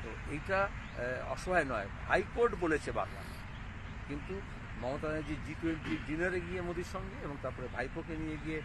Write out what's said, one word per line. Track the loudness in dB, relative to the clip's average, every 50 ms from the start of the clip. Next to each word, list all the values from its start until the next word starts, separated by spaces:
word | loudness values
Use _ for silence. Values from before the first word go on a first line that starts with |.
| -6
তো | -6 -6 -6 -4 -4
এইটা, | -4 -4 0 2 4 4 4
আহ, | 4 2 -4 -6 -6 -4 -2 -2 0 0 -2 -2 -2
অসহায় | -2 -2 0 4 6 6 6
নয়, | 6 2 0 0 0 -4 -6 0 4
হাইকোর্ট | 4 4 4 4 4 4 4 6 6
বলেছে | 4 4 4 4 4 4 2
বারবার। | 0 0 0 0 -2 -6 -6 -6 -8 -8 -8 -8 -6 -6 -6 -8 -8 -8 -8 -6 -6 -6 -4 -4
কিন্তু | -4 -4 -4 -4 -4 -4 -4 -6 -8 -8 -6 -6 -6 -2
মমতা | -2 0 0 0 0 0
ব্যানার্জি | 0 0 0 0 -2 -2 -2
জি | -4 -4 0
টোয়েন্টি | 2 2 2 2 0 0 0 0 0 0
ডিনারে | 0 2 2 2 2 2
গিয়ে | 0 0 -2 -2
মোদির | 0 0 0 0 -2
সঙ্গে | -2 -2 -4 -4 -4 -6 -4 -4
এবং | -4 -4 -2
তারপরে | -2 -4 -2 -2 -4 -4
ভাইপোকে | -2 -2 -2 -2 -2 -4 -4 -2 -2
নিয়ে | -2 -2 -2 -2 -2 -2
গিয়ে | -2 -2 -2 -4